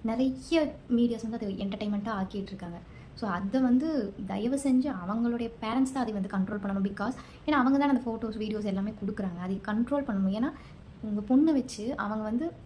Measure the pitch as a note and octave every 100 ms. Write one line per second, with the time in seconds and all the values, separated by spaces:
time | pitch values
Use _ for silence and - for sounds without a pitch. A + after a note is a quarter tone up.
0 | A3+ A#3 C4 C4 - E4 D4+ - - A#3
1 | A#3 A3+ A3 A#3 G#3 F#3+ G3 G3 G#3 G3+
2 | G#3 G#3 F#3+ G3+ F#3+ F#3+ F3 E3+ - -
3 | - - G#3+ F3+ G3 C4 B3+ B3+ D#4+ D4+
4 | G3+ - F#3+ G3 A3+ C#4 C#4 B3+ C#4+ F#3+
5 | F3+ A3 A#3 A#3+ A#3 - A3 A#3+ C4 C4+
6 | A3+ G#3 F#3+ G3 F#3 G#3 G3+ G3 G3 -
7 | G#3 C4 - - - D4 B3+ C#4 C#4+ B3+
8 | A#3+ A3+ A3+ G#3+ G#3+ G#3+ G#3 F#3+ G3+ G#3
9 | G3 G#3 F#3+ F3 F#3 G3+ - G#3+ A#3+ C#4+
10 | C#4 G3+ F#3+ G#3 C4+ - - - - -
11 | A3 G#3 G#3 C4 D#4+ C#4+ A#3+ - A3 -
12 | G#3 A3 G#3+ A#3+ E4 -